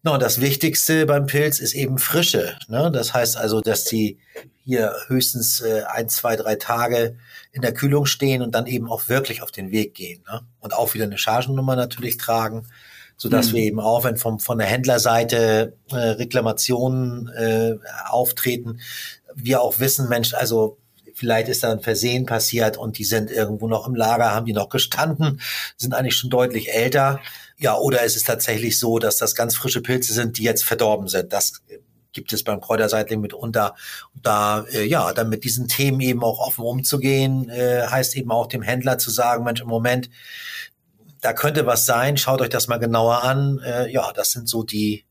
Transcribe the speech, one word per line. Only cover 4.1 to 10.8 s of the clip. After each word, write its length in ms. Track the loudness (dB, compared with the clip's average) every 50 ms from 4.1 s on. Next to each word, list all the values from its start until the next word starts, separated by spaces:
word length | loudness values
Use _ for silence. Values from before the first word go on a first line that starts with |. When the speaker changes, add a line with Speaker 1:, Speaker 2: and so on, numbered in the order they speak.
| -2 _ _ _ -18 -18 -18 -18 _ _ _
Speaker 1:
hier 300 | -2 0 0 0 0 -2 -6 -4
höchstens, 520 | 0 0 2 2 0 -2 -2 -2 0 0 0
äh, 200 | 0 0 0 0 0 -2
ein, 160 | -4 -4 -4
zwei, 280 | -4 -4 -2 0 0 0
drei 200 | 0 0 -2 -2
Tage 640 | -2 0 -2 0 0 2 2 2 2 2 0 -2 -8 -20 -20 -20 -20 -20 _
in 120 | _ -2 -2
der 100 | -2 0
Kühlung 320 | 0 0 2 2 2 2
stehen 380 | 0 0 0 2 2 2 0 -2
und 100 | -2 -2
dann 140 | -2 -2
eben 200 | -2 -4 -4 -4
auch 220 | -4 -6 -6 -2 0
wirklich 320 | 0 0 0 -2 -8 -8
auf 80 | -10 -12
den 220 | -12 -12 -8 -2
Weg 240 | 0 0 0 -2 _
gehen, 260 | -12 -14 -14 -14 -16 _ -12
ne? 100 | -12 -12 -12 -16 _ _
Und 160 | -8 -4 -2
auch 180 | 0